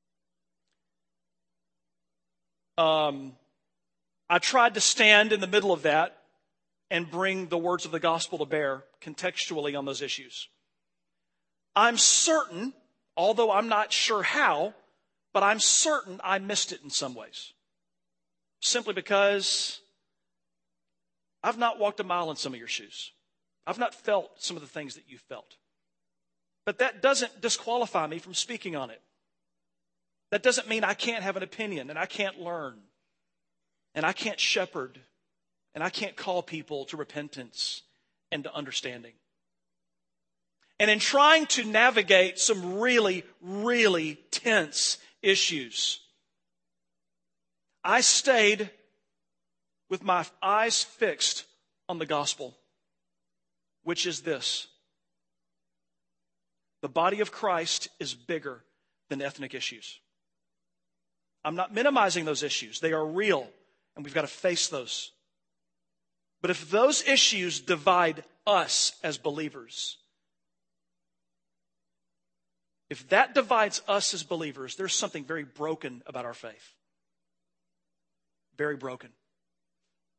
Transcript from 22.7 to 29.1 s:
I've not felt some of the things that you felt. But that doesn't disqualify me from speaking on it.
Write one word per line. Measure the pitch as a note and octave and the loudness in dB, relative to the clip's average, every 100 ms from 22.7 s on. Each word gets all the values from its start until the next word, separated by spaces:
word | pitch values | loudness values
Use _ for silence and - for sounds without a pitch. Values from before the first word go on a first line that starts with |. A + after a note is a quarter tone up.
| - G#2 - - - _ _ _ _ - | -10 -10 -16 -16 -18 _ _ _ _ -10
I've | A3 | -4
not | A#3 | -6
felt | - - G3+ - - | -4 -2 0 -2 -8
some | - E3+ | -10 -8
of | |
the | C#3+ | -12
things | D#3 C#3+ B2+ | -12 -12 -14
that | - | -20
you | A#2+ | -20
felt. | - A#2 - _ _ _ _ _ _ _ _ _ _ _ - | -18 -18 -18 _ _ _ _ _ _ _ _ _ _ _ -8
But | G3+ | 0
that | B3 G#3+ | 0 2
doesn't | C4 C#4 A#3+ - | 2 2 0 -4
disqualify | A3+ - - A#3+ A3+ F#3 D3+ | -4 -2 -2 -2 0 -2 -2
me | E3 | -6
from | F#3 | -8
speaking | F3 - A#3 G3 D3+ | -6 -6 -8 -8 -8
on | B2 | -8
it. | A2+ _ | -12 _